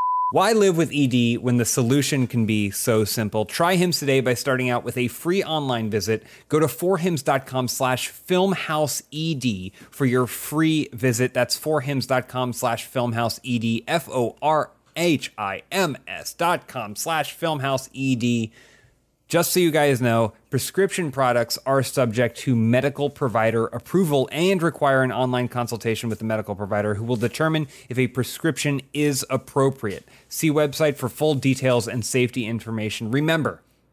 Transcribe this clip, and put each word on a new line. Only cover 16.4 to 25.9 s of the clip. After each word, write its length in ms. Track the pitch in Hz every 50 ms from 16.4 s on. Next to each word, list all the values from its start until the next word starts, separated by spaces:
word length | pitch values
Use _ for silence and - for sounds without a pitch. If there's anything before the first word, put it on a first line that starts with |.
| 170 175 175 151 -
com 300 | - - 127 110 104 104
slash 420 | - - 165 160 156 143 - - -
filmhouse 500 | 165 165 156 139 131 139 135 131 - -
E 240 | - 131 135 135 131
D. 340 | 113 120 120 120 117 113 110 - - - - - _ _ _ _ _ _ _ _ _ _
Just 260 | - - 165 - -
so 60 | - 180
you 120 | 175 165
guys 320 | 147 156 147 143 135 117
know, 320 | 127 120 113 117 113 104 - _ _ -
prescription 600 | - 123 - - - 185 196 185 - 190 175 143
products 480 | 131 139 135 123 120 120 117 - - - -
are 180 | 135 135 135
subject 540 | 127 - - 143 127 117 104 123 123 113 - -
to 140 | - 135 123
medical 540 | 117 110 113 120 127 147 147 139 - 143 139
provider 580 | 143 - 147 120 101 113 110 113 110 113 113
approval 640 | - - 113 - - - 185 196 156 143 135 127 -
and 320 | - 151 170 190 196 180
require 400 | 165 165 - - 151 139 135 131
an 80 | 131 127
online 380 | 98 120 131 127 123 123 123 117
consultation 640 | - 123 120 110 120 107 - 117